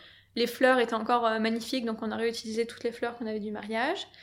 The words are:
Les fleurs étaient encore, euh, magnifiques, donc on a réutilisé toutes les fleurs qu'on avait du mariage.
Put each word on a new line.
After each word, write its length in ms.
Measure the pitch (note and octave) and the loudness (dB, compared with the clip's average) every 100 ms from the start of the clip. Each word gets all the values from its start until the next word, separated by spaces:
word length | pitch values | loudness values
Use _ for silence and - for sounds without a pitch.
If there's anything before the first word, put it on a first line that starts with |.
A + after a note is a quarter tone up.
| - - _ A3+ | -20 -20 _ -2
Les 120 | A#3 | -2
fleurs 320 | - B3+ C4 | 4 6 6
étaient 140 | A#3 A3+ | 4 0
encore, 300 | A3 A#3+ A3+ | 2 2 4
euh, 140 | A3 | 2
magnifiques, 460 | A3 A3+ - C4 A3+ | 2 0 -2 -4 -2
donc 140 | A3+ | -4
on 100 | A3 | -4
a 60 | G#3+ | -2
réutilisé 480 | A#3 A3+ A3 A3 A#3 | -2 -2 -4 -2 -2
toutes 180 | - | -2
les 80 | A#3+ | -6
fleurs 240 | A#3 A#3+ A#3 | -2 -6 -4
qu'on 100 | A3 | -4
avait 120 | G#3+ | -4
du 120 | G#3+ | -4
mariage. 560 | G#3 G#3 A3 C4+ G4 - - | -6 -4 -2 0 -2 -6 -14